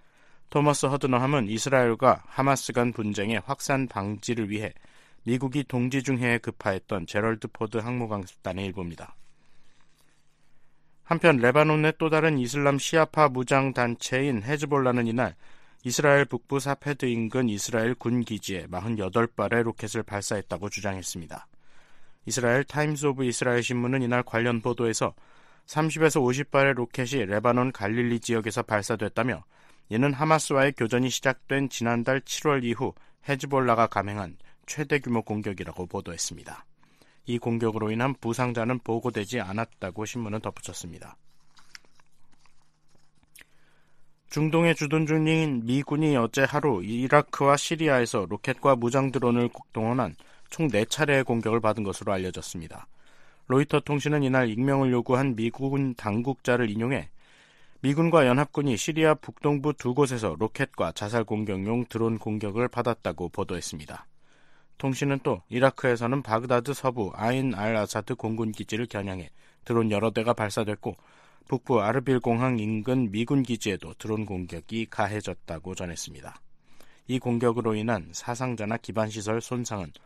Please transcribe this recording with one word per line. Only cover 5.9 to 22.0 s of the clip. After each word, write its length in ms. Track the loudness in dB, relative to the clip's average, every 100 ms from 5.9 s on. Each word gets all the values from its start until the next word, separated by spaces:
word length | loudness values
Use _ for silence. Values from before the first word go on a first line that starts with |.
| 0
중해에 380 | 0 0 2 0
급파했던 680 | -2 -4 -2 -2 -2 -6 -2
제럴드 440 | -2 0 -2 -6
포드 280 | -8 -6 -4
항모강습단의 880 | -4 -4 -4 -6 -8 -10 -8 -6 -6
일부입니다. 500 | -6 -8 -10 -14 -18 -20 -20 -20 -20 -20 -20 -20 _ -20 _ _ _ -20 -20 -20 -20 _ -20
한편 340 | -4 4 6 8
레바논의 560 | 8 6 6 6 2 2
또 100 | 2
다른 300 | 4 4 2
이슬람 400 | 0 2 2 2
시아파 500 | 2 2 2 4 4
무장 440 | 4 2 2 2
단체인 680 | 0 0 -2 -2 0 0 0
헤즈볼라는 640 | -2 -4 0 2 2 2 2
이날 300 | 0 -2 -4 -18 -20 -20 -10
이스라엘 420 | -4 2 6 6 4
북부 340 | -2 -4 -4
사페드 460 | -2 -4 -4 -2 -2
인근 420 | 0 0 0 0
이스라엘 460 | 0 -2 0 0
군 280 | 0 -2 -2
기지에 440 | -2 -6 -6 -8 -6
마흔여덟 580 | -6 -4 -4 0 0 0
발의 340 | 0 0 2
로켓을 400 | 0 -4 -6 -6
발사했다고 680 | -4 -6 -4 -4 -4 -6 -6
주장했습니다. 760 | -6 -6 -6 -8 -10 -12 -14 -16 -20 -20 -20 -20 -20